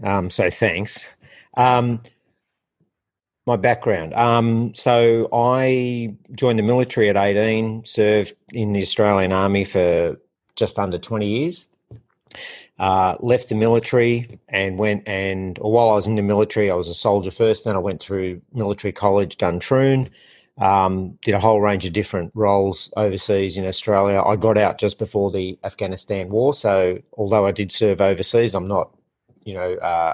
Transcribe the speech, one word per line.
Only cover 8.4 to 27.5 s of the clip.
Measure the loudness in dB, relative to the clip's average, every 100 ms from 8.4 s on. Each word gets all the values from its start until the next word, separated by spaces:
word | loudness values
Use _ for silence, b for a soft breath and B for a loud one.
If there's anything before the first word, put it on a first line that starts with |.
| _
in | -6 -2
the | -2
Australian | -2 0 2 4 2
Army | 2 2 0
for | 0 0 2 2 0 -4 _ _ _ -4
just | -4 -2
under | -4 -6
twenty | -6 -6 -2
years. | -2 -4 -8 -16 _ _ -20 _ _ _ B B B B -4
Uh, | 0 2 0 -2
left | 0 0 0
the |
military | 0 2 2 2 2 2 0 -4 -16 _
and | -4 -2 -2
went | -2 -2 -4
and, | -4 -4 -4 -6 -6
or | 0
while | 4 4
I |
was | 2 0
in | 0
the |
military, | 2 2 2 2 0
I |
was | 0 -4
a |
soldier | -2 0 0 -2
first. | 0 0 0
Then | -2
I | -4
went | -4 -8
through | -8 -6 -6 -8 -10
military | -6 -4 -4 -6
college, | -2 0 2 0 -2
done | -2 -2
Troon, | 0 2 4 2 -2 b b b b -2
um, | 2 2 2 -2 -6 -6
did | -2
a | 2
whole | 2 4
range | 2 0 -2
of |
different | -4 -4 -6 -6
roles | -2 2 2 0 -4 -8 -2
overseas | -2 -2 -2 -2 -2 -4
in | -6
Australia. | -6 0 2 2 2
I | 2 2
got | 2 2
out | 2 0
just | -4 -4
before | -4 -2 -2
the | -2 -6 -8
Afghanistan | -12 -8 -8 -8 -8 -8 -4
war. | -2 0
So | 0 0 2 2 -2 -10
although | -8 0 2
I | 2